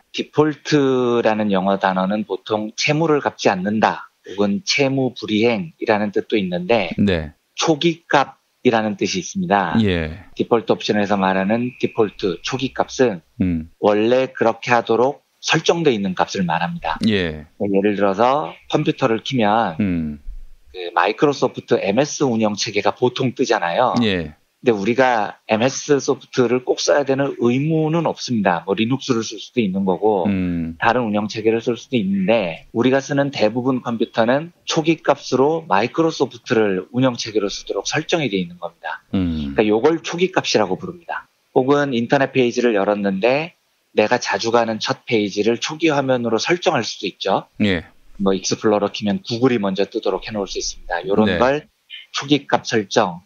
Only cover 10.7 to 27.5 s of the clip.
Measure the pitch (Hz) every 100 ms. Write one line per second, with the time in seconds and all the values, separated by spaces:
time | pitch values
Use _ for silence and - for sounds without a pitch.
10.7 | 113 - 104 101 101 95 95 95 117 123
11.7 | - 123 - 104 - 101 85 - 123 127
12.7 | - 92 - 117 90 - - 92 82 80
13.7 | - 104 104 113 127 131 - 113 110 -
14.7 | 120 117 113 127 - _ _ - 156 165
15.7 | 175 151 113 98 90 - 98 90 82 87
16.7 | 85 82 80 110 101 87 78 76 - 104
17.7 | 98 101 98 101 95 123 143 160 - -
18.7 | 147 151 - 131 110 - 131 104 110 104
19.7 | 80 101 87 78 73 - - - - _
20.7 | 92 87 87 92 110 147 135 127 - -
21.7 | 117 95 104 147 - 143 113 107 104 -
22.7 | 101 101 - 123 - 131 - 123 110 85
23.7 | 92 123 95 113 92 78 76 _ _ 127
24.7 | 107 101 120 127 117 101 - - 110 127
25.7 | 135 - 139 131 131 - - 120 123 127
26.7 | 156 - 151 135 135 139 127 120